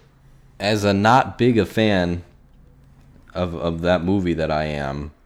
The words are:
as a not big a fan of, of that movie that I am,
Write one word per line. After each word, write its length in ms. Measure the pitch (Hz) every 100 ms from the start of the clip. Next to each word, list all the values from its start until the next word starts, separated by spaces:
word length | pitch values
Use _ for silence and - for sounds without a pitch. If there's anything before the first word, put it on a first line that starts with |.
| _ _ - - - -
as 240 | 98 107
a 100 | 101
not 440 | 98 107 127 127 -
big 200 | 120 113
a 80 | 92
fan 580 | - 110 98 87 90 87 - _ - - - - - - - -
of, 220 | 87 90 82
of 260 | 80 82
that 220 | 87 90
movie 320 | 87 101 87 78
that 160 | 78
I 140 | 76 78
am, 460 | 73 69 71 73 -